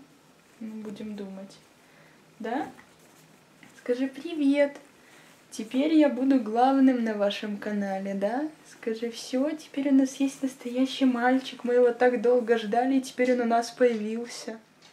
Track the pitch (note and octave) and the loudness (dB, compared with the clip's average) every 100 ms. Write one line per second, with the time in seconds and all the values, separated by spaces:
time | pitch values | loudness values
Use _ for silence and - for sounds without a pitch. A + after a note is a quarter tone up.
0 | - _ _ _ _ _ A3 A3 G#3+ G3+ | -8 _ _ _ _ _ -14 -12 -12 -12
1 | A3 G#3 G3 F#3+ G3+ - _ _ _ _ | -12 -12 -12 -14 -18 -20 _ _ _ _
2 | - _ _ _ A3+ B3+ G4 - - _ | -20 _ _ _ -6 -6 -6 -12 -20 _
3 | _ _ _ _ _ _ - - - B3 | _ _ _ _ _ _ -20 -20 -4 -2
4 | C4+ - E4+ E4 C#4 C#4+ C#4+ - - _ | -2 -6 -10 -2 2 4 2 0 -20 _
5 | _ - - - _ - A3 B3+ D4+ D#4+ | _ -20 -20 -20 _ -12 -6 -2 2 4
6 | D4 A#3 C4+ C4+ G#3+ A3+ B3+ C4+ C4 B3 | 4 2 2 2 2 2 4 6 4 4
7 | A3+ G#3 G3+ G3+ G#3+ G3+ G#3+ G#3 G3+ F#3+ | -2 0 -2 -2 -8 -8 -6 -4 -4 -4
8 | G3 G3 G3 A#3+ D4+ - - - - A3 | -6 -4 -2 -2 -6 -8 -20 -10 -8 -6
9 | A#3 A3+ - B3+ C#4+ D#4 - - C#4 C4+ | -6 -8 -6 -2 -2 -4 -10 -4 2 4
10 | C4 - C#4 - C4+ - B3 B3 C4 - | 4 0 -4 -2 -8 -6 -8 -2 -2 2
11 | C4+ A#3+ B3 C4 - - A#3+ B3 B3 A#3 | 0 2 2 2 -2 -10 0 4 4 4
12 | B3 B3 A3+ B3 A3 A3+ G#3+ A#3 B3+ C4+ | 2 4 2 2 2 0 2 0 2 0
13 | C4 - B3 B3 A#3 A#3 A#3+ - B3 A3+ | -2 -2 0 2 2 0 0 2 2 2
14 | G#3 A3+ A#3+ - - A3+ _ _ - | -4 -6 -8 -12 -14 -14 _ _ -20